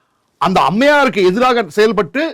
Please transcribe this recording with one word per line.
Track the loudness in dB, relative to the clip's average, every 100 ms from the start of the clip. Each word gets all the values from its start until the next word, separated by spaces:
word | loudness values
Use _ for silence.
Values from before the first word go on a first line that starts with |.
| _ _ _ -6
அந்த | -2 0 0
அம்மையாருக்கு | 2 2 2 2 0 0
எதிராக | 2 0 0 -2
செயல்பட்டு | 0 0 0 -4 -4 -6